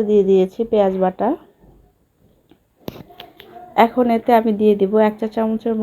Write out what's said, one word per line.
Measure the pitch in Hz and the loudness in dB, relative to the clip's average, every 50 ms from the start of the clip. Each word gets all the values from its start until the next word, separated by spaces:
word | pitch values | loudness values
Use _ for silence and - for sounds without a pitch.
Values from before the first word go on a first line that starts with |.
| 214 208 | -2 2
দিয়ে | 214 202 190 | 2 2 4
দিয়েছি | 190 190 185 185 190 - - 226 226 | 4 2 2 2 0 -4 -8 -6 -2
পেঁয়াজ | 233 208 196 190 190 190 185 | 0 0 0 0 0 -2 -2
বাটা। | 185 185 - 202 247 330 - - _ _ _ _ _ _ _ _ _ _ _ _ _ _ _ _ _ _ _ _ _ _ _ _ _ _ _ - - - - - _ - - - - _ - - - - - - - - - 226 | -2 -2 -2 -4 -4 -4 -6 -10 _ _ _ _ _ _ _ _ _ _ _ _ _ _ _ _ _ _ _ _ _ _ _ _ _ _ _ -20 -20 -20 -20 -20 _ -20 -20 -20 -20 _ -20 -20 -20 -20 -20 -20 -8 -2 0 0
এখন | 233 - 254 240 240 226 | 0 0 -2 0 0 0
এতে | 226 - - 240 220 | -2 0 2 2 2
আমি | 220 226 208 208 | 2 0 -2 0
দিয়ে | 214 214 208 | 2 2 2
দিব | 202 196 190 214 214 214 | 2 0 0 2 2 2
এক | 214 214 | 0 0
চা | 214 226 220 - | -4 -8 -8 -4
চামচের | 226 220 220 220 220 - 233 220 220 | -4 -4 -4 -4 -4 -4 -4 -4 -4